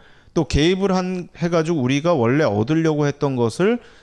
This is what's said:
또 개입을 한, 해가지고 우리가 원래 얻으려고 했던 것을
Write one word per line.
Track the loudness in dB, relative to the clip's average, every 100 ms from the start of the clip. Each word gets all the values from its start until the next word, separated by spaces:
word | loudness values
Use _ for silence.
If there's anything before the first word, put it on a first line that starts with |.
| -20 -20 -6
또 | -4 0
개입을 | 2 2 2 0
한, | 0 -2 -6 -10 -6
해가지고 | -2 0 0 0
우리가 | 0 0 0
원래 | 2 2 2
얻으려고 | 0 0 0 0 0 0 -2
했던 | -2 -2 0
것을 | -2 0 0 0 -6 -20